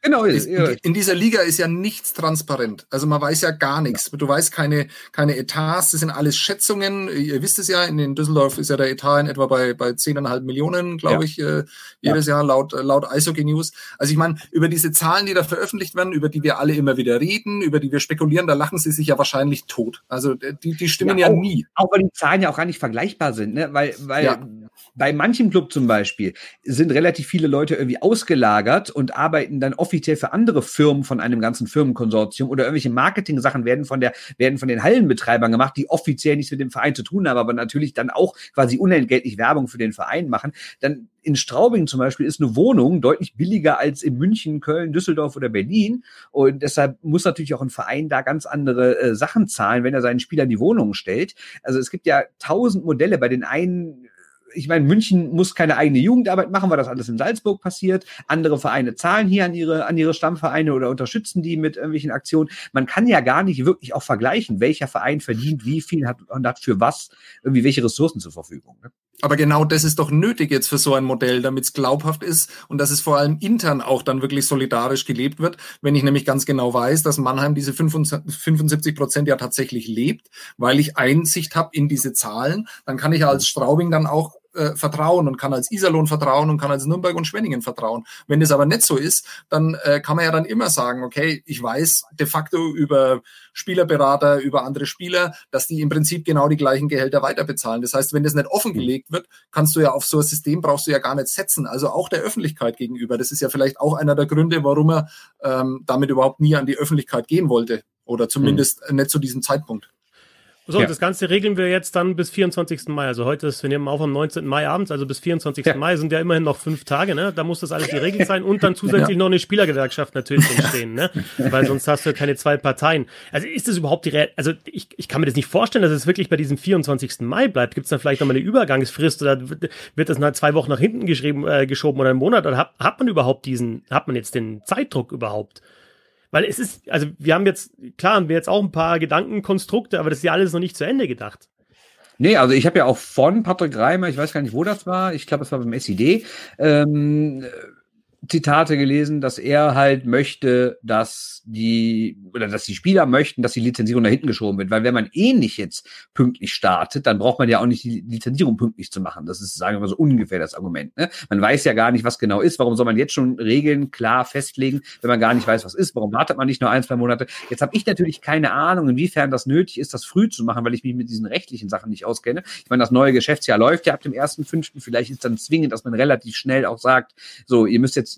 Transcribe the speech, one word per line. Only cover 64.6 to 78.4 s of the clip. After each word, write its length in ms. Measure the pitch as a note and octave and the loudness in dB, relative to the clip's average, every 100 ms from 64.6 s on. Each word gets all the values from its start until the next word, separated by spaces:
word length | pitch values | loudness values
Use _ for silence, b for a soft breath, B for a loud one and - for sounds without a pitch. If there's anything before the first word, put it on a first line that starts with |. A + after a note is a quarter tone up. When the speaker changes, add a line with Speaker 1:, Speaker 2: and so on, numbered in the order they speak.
Speaker 1:
welcher 280 | G#3 D#3 - | 0 0 -4
Verein 320 | - G#2+ D3+ | -4 -2 -4
verdient 440 | - A2+ C3+ D#3 | -4 -4 -2 -4
wie 160 | A2+ D#3+ | -4 -4
viel 260 | - E3 B2+ | -2 -2 -2
hat 120 | B2 _ | -6 _
und 180 | C3 B2 | -4 -4
hat 120 | A#2+ | -4
für 220 | - G2+ | -2 2
was 300 | A#2 D3+ - B B B | 2 0 -14 B B B
irgendwie 220 | C3 C3+ | 0 2
welche 200 | B2+ C#3 | 4 2
Ressourcen 360 | A#2+ - D#3+ A#2 | 0 0 -2 -2
zur 120 | F2 | -14
Verfügung, 460 | E2 - D2 _ _ | -16 -18 -18 _ _
ne? 80 | A#2+ _ _ _ | -20 _ _ _
Speaker 2:
Aber 140 | C#3+ D3 | -2 2
genau 300 | D3 D3 D#3 | 4 4 2
das 180 | D#3 | 2
ist 140 | D#3 D3+ | 0 0
doch 120 | D3+ | 2
nötig 400 | D3+ G3 A#3+ D3 | 2 2 0 0
jetzt 160 | C#3 - | 0 0
für 120 | C#3 | 0
so 160 | D3+ | 2
ein 100 | C3+ | 0
Modell, 380 | C3 B2+ B2+ B2+ | 0 -2 0 0
damit's 320 | C3 C3+ B2+ | 0 -4 -6
glaubhaft 480 | - C3 C#3+ D#3 D3+ | -2 0 0 -2 -4
ist 280 | F3 E3+ - B B | -2 -2 -2 B B
und 100 | C#3+ | -2
dass 120 | C#3+ | 0
es 120 | D3 | 0
vor 160 | - C#3+ | 0 2
allem 180 | D3 D3+ | 2 0
intern 440 | G3 A3+ E3 C#3 | 0 0 2 -2
auch 200 | A#2+ B2+ | 0 -2
dann 200 | - C3+ | 0 -2
wirklich 240 | C3+ C#3 C3+ | -2 -2 0
solidarisch 580 | C#3 C3 A#2+ B2 C3+ | -2 0 0 0 -2
gelebt 360 | - A#2 C3+ D3+ | -4 -2 -2 -2
wird. 180 | E3 - B B | -4 -4 B B
Wenn 120 | C#3+ | 0
ich 80 | D3 | 2
nämlich 220 | C3+ C#3 | 4 2
ganz 220 | - C3+ C3+ | 2 -2 0
genau 260 | C#3 B2 | 0 0
weiß, 300 | A#2+ A#2+ D#3+ | 0 2 2
dass 160 | D#3 D3 | 0 0
Mannheim 360 | B2+ B2+ C#3+ | 0 0 0
diese 200 | D3 C#3 | 0 -2
fünfundsiebzig 1200 | C3+ D#3+ D#3 D3+ D3 D3+ - | 0 0 0 -2 -4 -8 -6